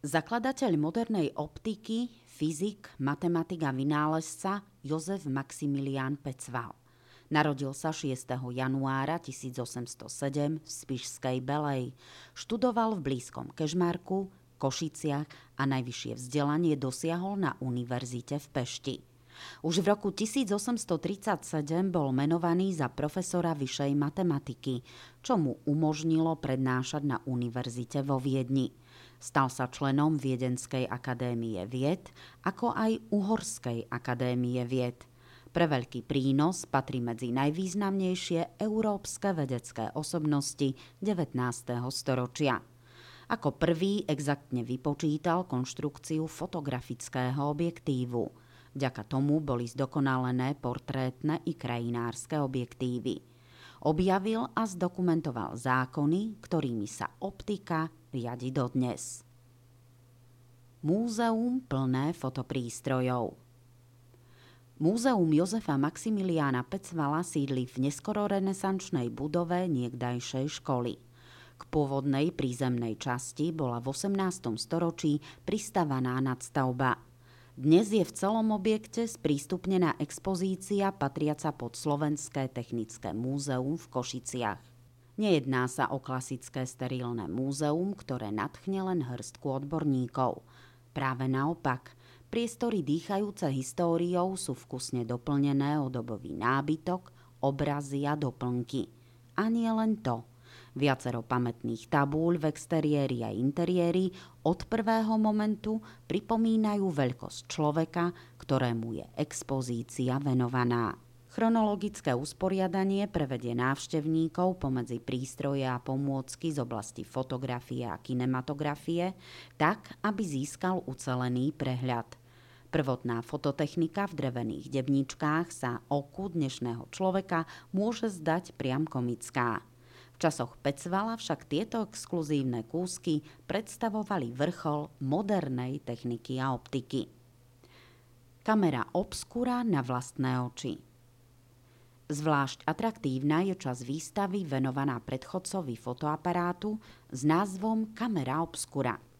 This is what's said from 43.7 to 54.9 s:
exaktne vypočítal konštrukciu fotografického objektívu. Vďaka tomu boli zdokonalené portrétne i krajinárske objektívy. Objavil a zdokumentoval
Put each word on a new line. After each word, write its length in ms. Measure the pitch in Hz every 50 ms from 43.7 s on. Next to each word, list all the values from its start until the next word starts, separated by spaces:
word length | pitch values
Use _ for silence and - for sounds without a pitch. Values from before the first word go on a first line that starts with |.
| 170 160 185 196 202 214 214 -
exaktne 560 | 151 139 143 143 143 139 - - - 123 117
vypočítal 800 | 117 127 127 - 147 143 - - 156 147 151 - 180 165 180 180
konštrukciu 800 | 180 - 123 127 - - - - 147 143 - - - 160 156 156
fotografického 1300 | 156 - - 165 185 - 170 147 143 127 123 - - 123 - - - - 131 127 123 131 147 139 147 147
objektívu. 960 | 147 170 170 170 - - - 139 127 127 120 120 120 101 - - - - - - - - - -
Vďaka 320 | 139 135 127 - - 107 -
tomu 320 | - 131 139 143 147 160
boli 240 | 156 147 131 120 120
zdokonalené 880 | 117 - - 135 131 - 156 139 135 131 127 127 127 123 127 127 135 147 -
portrétne 800 | - 123 123 123 - - 135 131 131 127 127 - - 147 156 - - 170
i 80 | 160
krajinárske 800 | - - 123 120 120 120 117 120 120 117 117 117 - - - 156
objektívy. 800 | 151 143 131 131 131 120 - - - 131 127 123 120 - 127 104 - - - - - - - - - - - - - - 151
Objavil 560 | 156 156 185 190 185 196 190 220 220 226 240 - -
a 160 | - 226 214
zdokumentoval 880 | 190 175 180 180